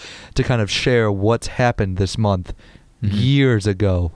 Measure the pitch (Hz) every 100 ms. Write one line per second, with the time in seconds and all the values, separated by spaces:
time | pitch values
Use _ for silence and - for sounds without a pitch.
0 | - - - - 131 123 101 - - 120
1 | 110 98 101 117 - - 123 117 101 92
2 | 98 - 107 95 87 - - - _ _
3 | 104 104 123 139 135 110 101 95 101 90
4 | 87